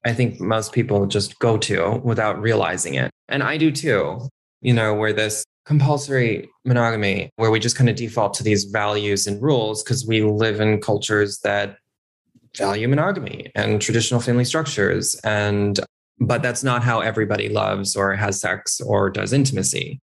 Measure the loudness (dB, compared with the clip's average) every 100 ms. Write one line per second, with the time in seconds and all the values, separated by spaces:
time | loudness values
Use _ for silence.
0 | -2 0 0 -2 -2 -2 -2 -2 0 0
1 | 0 -2 -4 -2 0 2 0 0 0 0
2 | 0 0 0 0 0 2 0 -2 -4 -2
3 | -4 _ -6 -2 -2 2 2 2 0 0
4 | 0 -4 -10 _ _ _ 2 2 2 2
5 | 0 0 -2 -4 -8 _ 0 4 4 2
6 | 0 0 2 -2 -6 _ 0 2 2 2
7 | 0 0 -4 0 2 2 0 2 2 2
8 | -4 -2 -2 0 0 0 0 -2 0 0
9 | 0 -2 -2 -2 2 2 0 -4 -2 -2
10 | 0 2 2 2 0 2 2 2 0 -2
11 | 0 0 0 -2 -2 0 -2 -8 _ _
12 | _ _ _ _ _ -4 -2 0 0 2
13 | 0 -2 -8 -12 -8 -4 0 0 0 0
14 | 0 0 2 2 2 0 -2 0 0 0
15 | -2 -4 -2 0 0 0 0 -2 -6 _
16 | _ _ 0 0 0 -2 0 2 2 2
17 | 0 -2 -2 -2 0 0 0 -2 -4 0
18 | 0 0 -2 -2 -4 -4 -4 -6 0 2
19 | 2 0 0 2 2 0 -2 -4 -6 -10